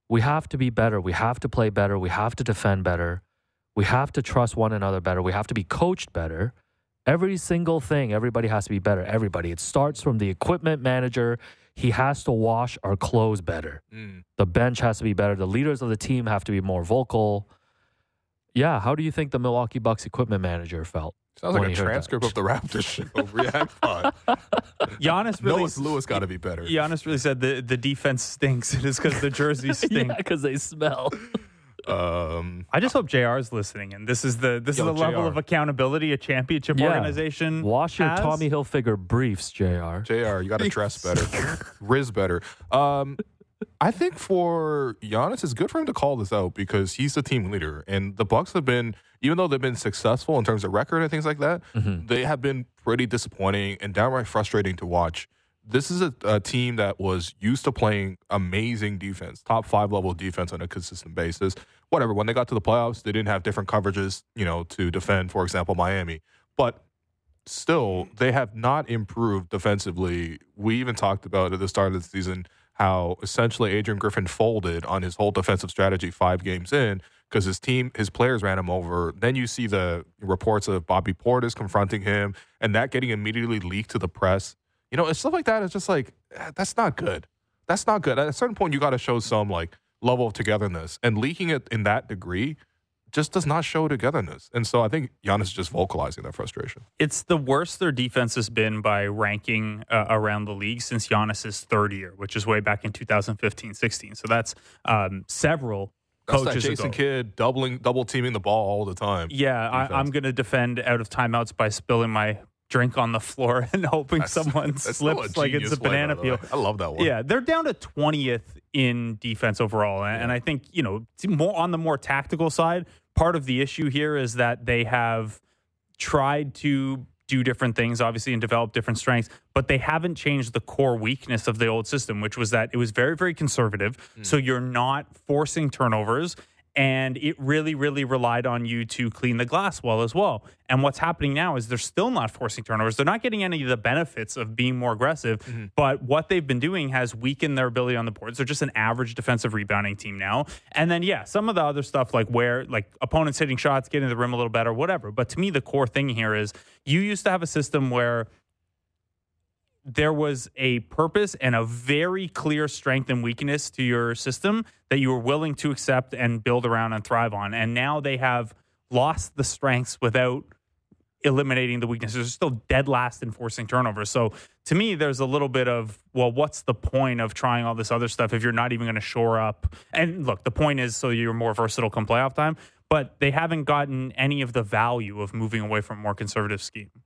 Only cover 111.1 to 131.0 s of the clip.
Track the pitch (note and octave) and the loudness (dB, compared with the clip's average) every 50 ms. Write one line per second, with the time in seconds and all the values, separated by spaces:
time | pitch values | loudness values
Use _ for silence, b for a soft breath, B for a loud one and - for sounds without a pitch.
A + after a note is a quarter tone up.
111.1 | - - B2 A#2 A2+ A#2+ A#2 - - - A2+ G#2+ G#2 - - - B2 A#2 A#2 A2+ | -2 -2 0 0 2 0 -2 -2 -2 -2 -2 0 -2 -4 -2 0 2 2 2 2
112.1 | A2 G#2+ G#2+ G#2+ G#2 G2+ - - _ _ _ - - B2+ B2 B2 - C3 A#2+ A#2 | 0 0 0 0 -2 -6 -8 -18 _ _ _ -2 2 2 2 2 2 0 0 0
113.1 | A#2 A2 - - - C#3 B2+ A#2 B2 B2+ A#2+ A#2+ - G3 F3 - D#3+ D#3 C#3 C#3 | 0 -2 -4 -6 -4 0 2 2 2 2 0 0 -2 -2 0 2 0 0 0 0
114.1 | E3+ D#3 - - - E3+ D#3+ D3 B2+ D3+ C#3+ D3 C#3 C#3 - C3 A2+ - D3 D3+ | 0 0 0 0 0 -2 0 0 0 0 0 -2 -2 -4 -4 -4 -4 0 0 0
115.1 | D#3 - A2+ G2+ - E3 C#3+ C3+ C#3 D3 C#3+ C3 D3+ C3 - C#3 C3+ C#3+ D3 D3+ | 2 0 -2 -4 -2 0 0 2 2 0 0 0 -2 0 0 2 2 2 2 0
116.1 | D3 - C3 B2+ B2 A#2+ - - C3+ C#3+ G#2+ G2 G#2+ G2+ F2+ D#2 D2+ D#2+ E3+ D3+ | -2 -2 0 -2 -2 -2 -4 -4 -2 0 0 0 0 0 -2 -4 0 0 2 2
117.1 | B2 A2 A#2+ C#3+ A3 C4 B3 D#4+ D#4+ E4 D#4+ C#4+ G#3 - - - - C#3+ D3 D3+ | 2 0 0 0 0 0 2 2 2 2 2 0 -4 -6 -8 -12 -4 0 0 2
118.1 | D#3 D3 C3+ B2+ A#2+ A2+ - - - - _ _ - C#3 C3 B2 A#2+ A#2+ A#2 A#2 | 2 2 0 0 -2 -2 -4 -8 -20 -20 _ _ 0 2 2 2 2 0 -2 -4
119.1 | G#2+ G#2 - A#2+ A2 - - A2 G#2 - A#2 G#2 G#2+ G#2+ G#2 G2+ G2 G2 G2+ G#2 | -6 -6 -6 -6 -4 0 0 0 2 2 0 0 2 2 2 2 0 0 -2 -2
120.1 | A2+ A2+ A#2+ A#2+ B2 A#2+ - E3 D3 C3+ - - - F3 C3 F#2+ G2 A2 A2+ - | -2 -2 -2 -2 -2 -2 -2 -2 -4 -4 -4 -6 -4 -2 -2 -2 -2 -6 -8 -12
121.1 | _ - - G3 F3+ C#3+ D#3+ G3 G3+ E3 E3+ F3+ E3+ D#3+ E3 D#3+ D3 B2+ - - | _ -6 -2 0 2 2 2 2 2 2 0 0 0 0 0 0 0 0 0 -2
122.1 | C3+ C#3 C3+ - E3+ D3+ E3 D#3 - - E3 E3 F3 F3+ E3 b b b b b | -2 -2 -2 -2 -2 0 0 0 2 2 2 2 2 0 -4 b b b b b
123.1 | - - D#3+ E3+ F3 D#3+ C3+ C3 B2 B2+ C#3 C3+ - - D#3+ C#3 B2+ D3 D3+ D3+ | 2 4 4 4 4 2 0 0 0 0 0 0 -2 -2 -2 0 0 0 0 0
124.1 | D3+ C#3+ B2+ A#2 A2 B2 A#2+ A#2+ A#2+ - A#2+ A#2+ A#2+ A#2+ A#2 A2 B2 A#2+ A#2 A#2 | 0 0 -2 -2 0 0 2 2 0 -2 -2 0 0 0 0 2 0 0 2 2
125.1 | A2+ A2+ A2 G#2+ G#2+ - _ _ _ _ _ _ _ _ _ _ _ - - - | 0 -2 -2 -6 -8 -14 _ _ _ _ _ _ _ _ _ _ _ -10 -6 0
126.1 | - C#3+ C3+ C#3 C#3+ D3 D3+ C#3+ - - - D3 C#3 C3+ C3+ C3+ C3+ B2+ A#2+ - | 2 2 2 2 2 0 -2 -4 -8 -4 -2 0 0 0 0 -2 -4 -6 -10 -14
127.1 | _ _ _ - C3+ B2+ B2 B2+ A#2+ - C3+ A#2+ G#2+ - A#2 A#2 A#2+ A2+ A#2+ A#2 | _ _ _ -2 0 2 2 2 0 0 0 0 2 2 0 0 2 2 0 0
128.1 | A#2 A2+ - C3+ B2 A2 A#2 G#2 A#2+ A#2 A#2 G#2 - A#2 - - A2 - - C3+ | 0 -2 -4 -2 -2 -2 0 2 2 2 0 0 -2 -2 -2 0 -2 -2 2 2
129.1 | B2 A#2 A2+ - B B B B B C3+ B2+ - C#3 B2+ - - D#3 D#3+ E3 F3+ | 2 2 0 -2 B B B B B -2 0 2 0 0 2 0 0 0 0 -2
130.1 | D#3+ - - D3 C#3+ C3+ A#2+ A2+ - - - - - - C#3 C3 A#2+ A2+ | -4 -2 -2 0 0 0 -2 -2 -4 -6 -6 -4 0 2 2 2 2 2